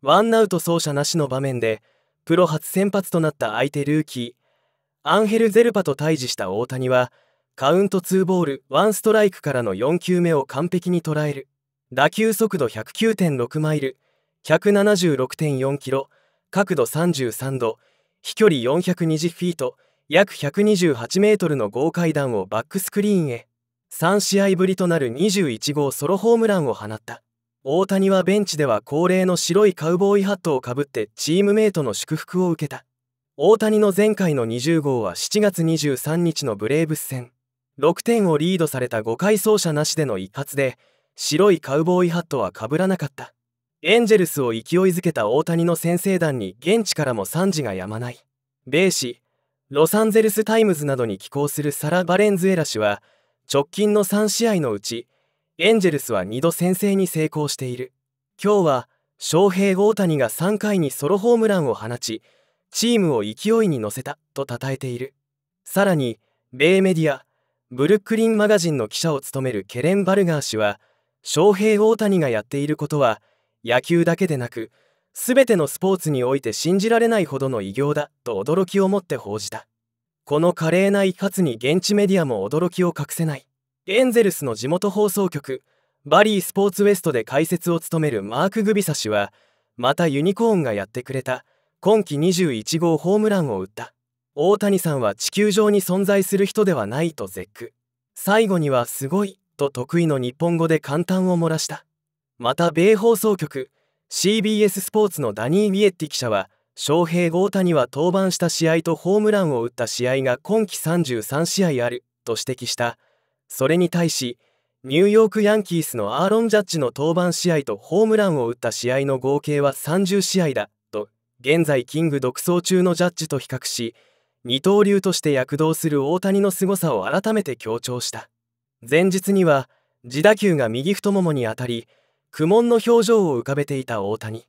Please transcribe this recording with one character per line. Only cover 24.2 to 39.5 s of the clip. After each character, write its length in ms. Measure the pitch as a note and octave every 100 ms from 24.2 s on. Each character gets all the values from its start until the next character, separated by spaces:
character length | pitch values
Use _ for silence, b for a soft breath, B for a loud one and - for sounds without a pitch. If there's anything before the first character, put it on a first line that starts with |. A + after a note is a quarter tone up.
試 200 | G3+ G3
合 160 | G3 F#3
ぶ 100 | F#3+
り 100 | F#3
と 100 | F#3
な 120 | E3
る 100 | C3
二 220 | A#2+ G3+
十 200 | G3 E3
一 220 | A2+ -
号 180 | D3 C#3+
ソ 160 | - D3
ロ 100 | F#3
ホ 180 | G#3+
ー 20 | A#3
ム 120 | A3+
ラ 100 | G3
ン 80 | C#3+
を 80 |
放 120 | G#2+ G#2+
っ 140 | A2
た。 220 | - A#2 _ _ _ _ C3+
大 180 | D#3 F#3+
谷 240 | G3 G3
は 120 | F#3+
ベ 160 | F3+ G3+
ン 60 |
チ 140 | G3+ D3+
で 60 |
は 160 | C#3+ G#2+
恒 280 | - D3 F3
例 160 | F#3
の 120 | F#3 F3
白 300 | - F3+ G#3+
い 80 |
カ 160 | F3+ D#3
ウ 80 | F3+
ボ 180 | G3+ G3+
ー 40 |
イ 20 |
ハ 120 | G3
ッ 20 | G3
ト 140 | E3+
を 60 | C3+
か 160 | - B2
ぶ 60 |
っ 20 |
て 260 | C#3 - G#2+ -
チ 160 | -
ー 120 | E3+
ム 80 | G3+
メ 140 | G#3 A3
イ 60 |
ト 100 | F#3
の 120 | C3+
祝 200 | G2+ -
福 300 | D#3 - F3+
を 60 | F#3
受 160 | D#3+ D3
け 20 |
た。 160 | C3 _ _ _ _ _ -
大 220 | D#3 A3
谷 220 | G#3+ G#3+
の 120 | G#3 F#3
前 180 | G#3+
回 200 | G#3+ F#3
の 100 | C#3+
二 160 | A2+ A#2
十 200 | C3+ E3
号 220 | C#3+ B2+
は 140 | G2+ F2
七 240 | - G#3
月 240 | G#3 F#3
二 120 | E3 E3
十 200 | D3 C3
三 260 | - E3+
日 240 | E3+ - C3
の 80 |
ブ 140 | G2+ G#2+
レ 160 | D3
ー 20 | D#3+
ブ 80 |
ス 60 | D#3
戦。 320 | - B2+ A#2+ _ _ _ _ -
六 260 | D3 G3
点 260 | - A#3 F#3+
を 100 | D3+
リ 160 | D#3+
ー 40 | F#3
ド 80 | D#3+
さ 100 | C3
れ 100 | B2
た 140 | A#2
五 140 | A2+ A#2
回 200 | F#3 G#3+
走 200 | A3